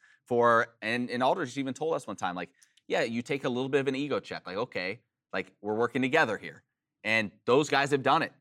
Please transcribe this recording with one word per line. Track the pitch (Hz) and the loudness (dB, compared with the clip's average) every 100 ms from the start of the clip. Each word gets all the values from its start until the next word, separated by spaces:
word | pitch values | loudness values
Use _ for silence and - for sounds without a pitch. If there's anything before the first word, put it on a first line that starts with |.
| _ _ | _ _
for, | _ 120 120 117 117 _ | _ 2 6 4 2 _
and, | 107 120 123 | -4 -4 -4
and | 120 | 0
Aldridge | 131 190 139 127 | 0 0 -2 -6
even | 135 | -6
told | 123 156 | -6 -4
us | 156 - | -4 -6
one | 101 | -6
time, | 98 90 | -6 -4
like, | 87 _ _ _ - | -8 _ _ _ -6
"Yeah, | 190 | -2
you | 131 117 | -2 -4
take | 120 139 | -4 -4
a | 139 | -2
little | 123 131 | -2 0
bit | 139 | 0
of | 135 | 0
an | 131 | -2
ego | 143 113 | -2 -4
check. | - 82 - | -4 -10 -8
Like, | 92 | -6
okay, | 120 98 90 113 _ _ _ | -6 -4 -6 -8 _ _ _
like, | 95 90 _ | -8 -8 _
we're | 104 | -4
working | 107 117 131 | -2 0 0
together | 131 151 135 98 | 2 2 2 0
here." | 82 - _ _ _ _ | -8 -16 _ _ _ _
And | 107 113 104 - | 0 0 0 -4
those | - 127 147 | 2 4 4
guys | 139 139 | 2 2
have | 143 | 2
done | 131 156 | 4 2
it. | 123 - | 2 -6